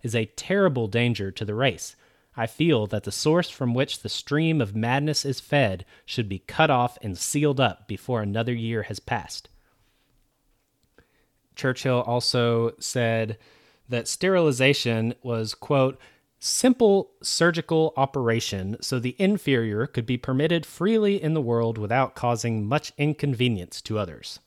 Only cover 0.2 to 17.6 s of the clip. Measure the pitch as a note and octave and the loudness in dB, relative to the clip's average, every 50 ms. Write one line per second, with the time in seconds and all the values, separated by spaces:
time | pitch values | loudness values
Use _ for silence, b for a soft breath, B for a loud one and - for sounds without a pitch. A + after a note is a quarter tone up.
0.2 | A2 G2+ _ - - - F#3+ G3+ G3 F#3 C#3+ B2 A#2 G#2 G2 A#2 A#2+ A#2+ A#2 - | -2 -4 _ -16 -6 -2 0 2 4 2 2 0 -2 0 0 2 2 2 2 0
1.2 | G2+ F#2+ F#2+ - A2 G2+ G#2 A2 C3 C3+ F#2+ E2 - - - b b b b b | -4 -6 -6 -8 -6 -6 -2 0 0 0 0 0 -8 -16 -16 b b b b b
2.2 | b b b - A#2 A2+ - - D3+ E3+ D#3 A#2 G#2+ G2+ - G#2 - - G2 - | b b b -6 -6 -6 -2 0 2 2 2 2 2 0 -4 -6 -6 -6 -8 -2
3.2 | - D3+ D#3 F3 F3 - - - C3+ B2 A#2 B2 C#3 - - - - G#2+ - - | 0 2 2 2 0 -2 -6 -6 -4 -2 0 0 -2 -4 -4 -10 -10 -10 -10 -10
4.2 | - - C#3+ D3+ D#3+ E3 D#3+ D#3 A#2+ G2 G2+ A2 A2 A#2 B2 C#3 C#3+ D3+ D3 - | -6 -2 -2 0 2 2 2 0 0 -2 -2 -4 -2 0 0 0 0 0 -2 -2
5.2 | - D3 C3 - - - - C#3+ C3+ G#2+ F#2+ F2+ - b b b b b - - | -2 -4 -6 -6 -4 0 2 2 2 2 0 -4 -10 b b b b b -6 -4
6.2 | A#2 G2 F#2+ F2+ _ - - - D#3 D#3 C#3+ B2 A#2+ B2 - - - G#2+ F#2 - | -4 -4 -4 -8 _ -12 0 2 4 4 4 4 2 0 -2 -6 -10 -10 -8 -6
7.2 | - - - D3 D3 D3 C#3 C3 C3+ A2+ F2+ - - _ G#2+ F#2 - - B2+ A#2 | -6 -4 -2 0 2 2 2 2 0 0 0 -4 -10 _ -10 -10 -6 -4 -4 -2
8.2 | G#2+ G2+ G2+ A2 A#2 A#2+ B2 A#2 A2+ A2+ A#2 A2+ G2+ - G#2+ G2+ _ - B2+ A2 | -2 -2 -2 -2 -2 -2 -2 -4 -4 -4 -4 -4 -4 -6 -10 -12 _ -4 -4 -4
9.2 | - - - - - - _ _ _ _ _ _ _ _ _ _ _ _ _ _ | -4 -8 -14 -16 -16 -18 _ _ _ _ _ _ _ _ _ _ _ _ _ _
10.2 | _ _ _ _ _ _ _ _ _ _ _ _ _ _ _ b b b b b | _ _ _ _ _ _ _ _ _ _ _ _ _ _ _ b b b b b
11.2 | b b b b b _ _ - - C3+ B2+ - - C3+ B2+ B2 B2 A#2 A#2+ B2 | b b b b b _ _ -4 -2 -2 -2 -2 -2 0 0 0 0 0 -2 -2
12.2 | A#2 - - B2+ A#2+ A#2+ A#2 A#2 A#2 A#2 A2+ _ - - - B2+ A#2+ A2+ A2+ A2+ | 0 0 0 2 2 2 2 2 0 0 -2 _ -10 -6 -2 0 0 2 2 0
13.2 | A2+ G#2+ G#2+ b b b b b b b b b b _ B2 A#2+ A2+ - - - | 0 -2 -4 b b b b b b b b b b _ -4 -4 -4 -4 -6 -2
14.2 | - F#3 F#3+ F3+ E3+ D#3 C3+ A#2+ C3 C3+ C#3+ - - B2 A#2 A2+ A2+ A2+ B2 _ | 0 2 2 4 4 4 2 4 4 4 4 2 2 0 0 2 0 -2 -2 _
15.2 | _ B2+ A#2 A2+ A2 G#2+ - _ - - D3 C#3 C3 C3 C3+ b b b b b | _ -4 -4 -2 -2 -4 -8 _ -4 0 2 4 4 2 0 b b b b b
16.2 | b b _ _ - - - - - B3+ B3+ B3+ A#3+ G#3+ G3 G3 F3+ - _ _ | b b _ _ -6 -4 -4 2 4 4 4 6 4 4 4 4 2 -2 _ _
17.2 | - - - - E3 E3+ E3 E3 | -8 -4 0 2 2 2 2 2